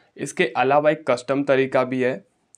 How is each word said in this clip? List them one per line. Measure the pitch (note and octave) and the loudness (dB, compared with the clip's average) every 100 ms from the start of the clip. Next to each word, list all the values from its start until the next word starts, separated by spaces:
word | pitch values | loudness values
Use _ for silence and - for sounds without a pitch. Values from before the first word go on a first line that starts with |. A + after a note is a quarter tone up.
| _ - | _ -12
इसके | C#3+ - F3+ - | -8 -2 -2 0
अलावा | C3 C#3+ D3+ | 2 2 2
एक | D#3+ - | 0 0
कस्टम | A#2+ - C3+ | -2 -2 -2
तरीका | C#3+ C3+ C3+ C3+ | 0 2 2 0
भी | B2 C3 | -2 -2
है, | B2 D#3 - _ _ | -2 -4 -10 _ _